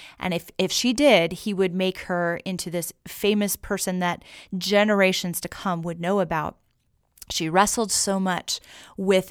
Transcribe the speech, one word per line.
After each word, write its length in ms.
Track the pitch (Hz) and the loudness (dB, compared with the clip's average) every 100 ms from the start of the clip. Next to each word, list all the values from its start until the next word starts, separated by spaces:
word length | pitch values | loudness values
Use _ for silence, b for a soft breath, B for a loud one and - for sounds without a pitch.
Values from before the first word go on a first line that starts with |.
| B - | B -8
And 140 | 185 | -4
if, 180 | 170 - - | -4 -6 -4
if 120 | 185 | -2
she 220 | - 240 | 0 0
did, 400 | 233 294 196 170 | 4 6 6 4
he 200 | 180 214 | -2 -4
would 220 | 190 190 | 0 0
make 240 | 180 185 185 | 0 -2 -2
her 400 | - 175 170 170 | -4 -2 -2 -4
into 260 | 190 185 175 | -6 -8 -6
this 220 | 175 165 - - | -6 -6 -10 -16
famous 500 | - 202 208 202 - | -2 0 2 0 -4
person 420 | - 196 - 180 | -4 -4 -2 -2
that 260 | 175 170 B B B 190 | -2 -4 B B B -6
generations 840 | 180 202 214 202 190 185 180 165 | 2 4 4 4 4 2 -4 -6
to 80 | - | -8
come 340 | - 196 170 | -6 -4 -4
would 180 | 170 170 | -4 -4
know 200 | 170 202 | -2 0
about. 360 | 175 165 151 - _ _ _ _ _ - - | 0 -2 -4 -8 _ _ _ _ _ -18 -10
She 160 | - 160 | -4 2
wrestled 440 | 180 202 - 208 | 4 4 2 -2
so 260 | - - 196 | -2 0 0
much 400 | 185 175 - - B B B - | 0 -2 -6 -8 B B B -4
with 340 | 190 190 185 | 2 2 2